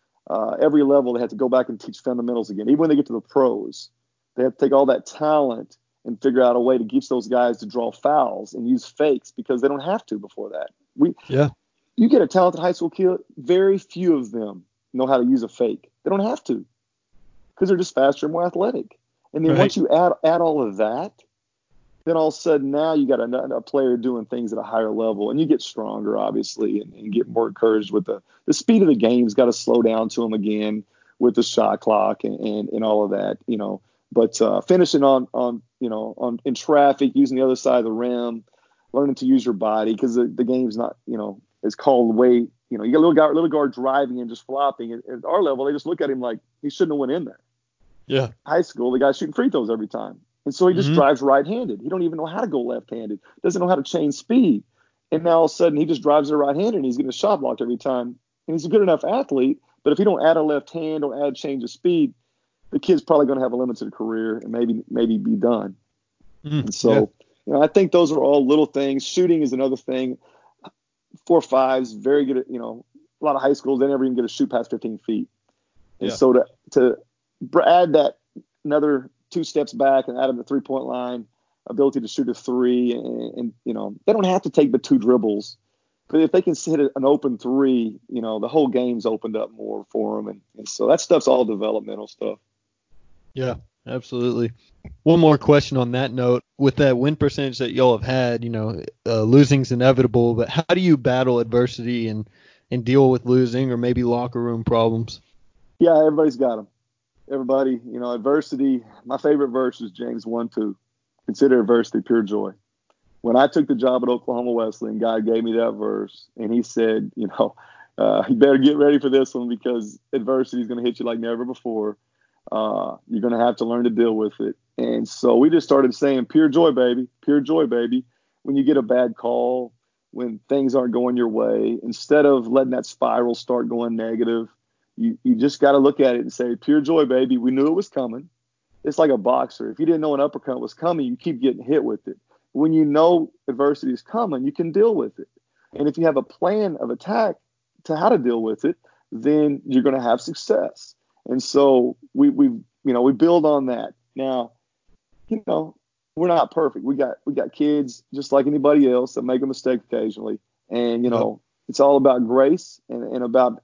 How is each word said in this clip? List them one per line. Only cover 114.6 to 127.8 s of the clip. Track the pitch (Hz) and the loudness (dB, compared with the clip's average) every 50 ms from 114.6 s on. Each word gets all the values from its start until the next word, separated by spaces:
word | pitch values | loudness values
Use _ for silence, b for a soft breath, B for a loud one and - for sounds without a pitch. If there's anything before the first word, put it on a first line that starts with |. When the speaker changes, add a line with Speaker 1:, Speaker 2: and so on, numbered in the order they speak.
| 113 110 107 - 117 110 110 110 | -2 -4 -6 -8 -10 -10 -6 -4
Speaker 1:
God | 117 113 113 113 107 | -2 -2 -2 -2 -2
gave | 110 113 113 117 | 0 0 0 0
me | 113 110 117 | -2 -2 -2
that | 117 117 | -2 -2
verse, | 110 104 107 107 104 104 104 101 - - - _ _ - | -4 -4 -6 -6 -6 -6 -8 -10 -12 -20 -20 _ _ -10
and | 113 107 117 | -6 -2 -2
he | 120 | -2
said, | 123 - - 120 113 113 110 110 104 101 - - | -2 -2 -2 0 0 0 0 0 -4 -6 -8 -8
you | 110 95 | -8 -8
know, | - - 117 107 - b b b b b b b b - | -4 -2 -4 -4 -4 b b b b b b b b -2
uh, | 110 110 - 53 - - | 0 2 2 2 0 0
"You | 135 | 2
better | 113 139 139 139 135 | 4 4 6 6 6
get | 131 143 147 147 | 6 4 4 4
ready | 143 147 147 143 | 4 4 4 4
for | 135 139 | 2 2
this | 127 135 131 131 - | 2 2 2 0 -2
one | 127 123 120 | -6 -6 -6
because | 120 104 - 123 123 120 110 104 - - _ _ - | -6 -6 -4 -4 -4 -4 -6 -8 -12 -18 _ _ -6
adversity | 135 113 110 131 131 131 - - 123 | -6 -4 -2 -2 -2 -2 -4 -4 -6
is | 120 107 | -6 -6
gonna | 123 120 120 | -6 -4 -4
hit | 123 113 - | -4 -4 -4
you | 120 | -6
like | 120 117 113 | -6 -6 -6
never | 113 117 117 117 123 | -6 -6 -6 -6 -8
before. | 123 131 - _ 120 113 110 107 104 104 - _ _ _ _ _ _ _ _ _ - | -10 -10 -10 _ -8 -6 -4 -4 -6 -8 -10 _ _ _ _ _ _ _ _ _ -8
Uh, | - 110 110 107 104 104 92 - - - _ - | -4 -4 -4 -2 -2 -4 -4 -6 -8 -12 _ -8
you're | - 107 | -6 -4
gonna | 101 120 117 113 117 | -2 -2 0 0 0
have | 120 120 - | 0 0 -2
to | 120 | -4
learn | 113 120 120 120 | -4 -4 -2 -2
to | 120 | -2
deal | 113 104 117 117 110 | 0 2 2 2 2
with | 110 107 104 - - | 0 -2 -4 -4 -6
it." | 113 104 - - _ _ _ - | -6 -8 -8 -10 _ _ _ -8
And | 120 117 120 117 113 107 | -4 -4 -4 -4 -4 -6
so | - - - 120 117 117 | -8 -2 0 2 4 6
we | 135 156 | 6 6
just | 165 165 143 | 4 2 2
started | - 139 139 135 127 113 | 4 4 4 4 2 2
saying, | - 147 139 139 131 120 113 | 0 0 0 0 0 -2 0
"Pure | - 156 160 151 | 2 4 4 4
joy, | 127 160 170 160 | 4 4 4 4
baby. | 135 127 127 123 123 123 127 - _ _ | 4 4 2 2 2 0 -4 -6 _ _
Pure | _ - 143 147 | _ 0 2 2
joy, | 139 127 156 160 156 | 2 2 0 0 0
baby." | 120 117 120 | 0 0 -2